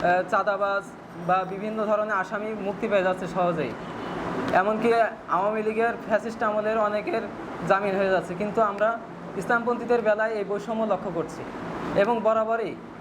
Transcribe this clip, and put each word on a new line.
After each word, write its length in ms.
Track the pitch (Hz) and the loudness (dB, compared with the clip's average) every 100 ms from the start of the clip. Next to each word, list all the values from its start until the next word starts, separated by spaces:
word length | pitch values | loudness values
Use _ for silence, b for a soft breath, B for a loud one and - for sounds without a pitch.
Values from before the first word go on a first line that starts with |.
এ, 200 | 175 180 180 | 2 2 2
চাঁদাবাজ 540 | 208 196 196 202 196 170 - - 165 175 | 2 2 2 0 0 -4 -14 -16 -8 0
বা 160 | 185 | 2
বিভিন্ন 420 | 180 196 214 220 214 | 0 -4 -4 -2 0
ধরনের 280 | 208 214 | 2 2
আসামি 400 | 202 185 214 214 | 0 -2 -4 -4
মুক্তি 340 | 220 196 196 226 | -6 -4 -4 2
পেয়ে 160 | 202 | 4
যাচ্ছে 240 | 185 185 175 | 4 0 -2
সহজেই। 440 | 170 180 165 135 - - - - - - - - | 0 2 2 -2 -4 -10 -8 -8 -6 -4 -4 2
এমনকি 400 | 180 196 214 233 233 214 - - | 2 4 2 4 4 2 0 -2
আওয়ামী 340 | 160 202 220 | 0 0 0
লীগের 300 | 214 214 233 208 - | -2 0 0 0 0
ফ্যাসিস্ট 360 | 214 - 226 | 0 0 -2
আমলের 340 | 226 214 214 226 | 0 0 0 2
অনেকের 440 | 208 208 202 349 202 - - - 170 | 2 0 -2 -2 -4 -8 -10 -6 0
জামিন 280 | 190 202 190 | 2 2 2
হয়ে 140 | 196 | 4
যাচ্ছে, 240 | 190 - | 2 0
কিন্তু 280 | 175 208 190 | -4 -2 2
আমরা 380 | 208 202 214 233 - - - - | 2 4 0 0 -6 -14 -10 -6
ইসলামপন্থীদের 640 | - 240 233 240 233 240 | 0 2 2 0 2 2
বেলায় 320 | 214 208 220 | 4 2 2
এই 100 | 214 | 0
বৈষম্য 400 | 196 202 202 220 | -2 -2 -2 -2
লক্ষ্য 280 | 220 185 208 170 | 0 0 -2 -4
করছি 280 | 156 - - - - - - - | -4 -6 -10 -8 -8 -6 -2 2
এবং 200 | 202 233 | 4 4
বরাবরই 520 | 214 220 220 226 202 123 - - | 2 2 2 0 -2 -6 -12 -16